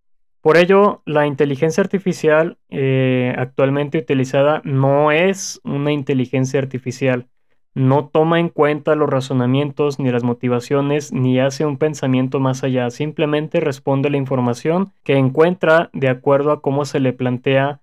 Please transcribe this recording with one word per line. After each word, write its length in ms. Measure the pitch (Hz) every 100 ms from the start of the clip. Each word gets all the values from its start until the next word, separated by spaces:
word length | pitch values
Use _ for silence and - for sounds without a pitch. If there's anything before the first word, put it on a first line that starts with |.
| _ _ _ _
Por 160 | 156 160
ello, 460 | 180 196 202 - -
la 220 | 151 147
inteligencia 540 | 135 143 135 160 175
artificial, 800 | 196 190 185 - 156 156 170 - _
eh, 680 | 143 135 131 131 127 123 -
actualmente 600 | 131 - 135 143 147 160
utilizada 640 | - 131 127 139 143 151
no 480 | 151 135 135 143 151
es 480 | 156 190 190 - - -
una 260 | 143 147
inteligencia 680 | 147 135 131 123 135 131 139
artificial. 680 | 131 123 127 - 131 127 - _ _ _ _
No 340 | 131 131 143 147
toma 320 | 160 160 170
en 100 | 170
cuenta 460 | 160 147 151 156 151
los 120 | 143
razonamientos 920 | 135 131 131 123 135 143 135 147 139
ni 120 | 131
las 120 | 120
motivaciones, 920 | 120 120 123 123 - 143 143 147 143
ni 260 | 135 127 127
hace 240 | 135 135
un 140 | 151 135
pensamiento 600 | 156 147 135 127 131 139
más 240 | 135 131
allá. 260 | 135 127 120
Simplemente 720 | - 151 151 151 147 156 170
responde 500 | 151 131 143 135 143
la 80 | 143
información 760 | 131 131 123 117 156 175 190 _
que 100 | -
encuentra 800 | 139 131 139 170 180 160 160 165
de 160 | - 131
acuerdo 420 | 131 143 139 147
a 100 | 147
cómo 240 | 143 139 143
se 140 | 147
le 140 | 131
plantea 680 | 127 127 123 143 135 139 135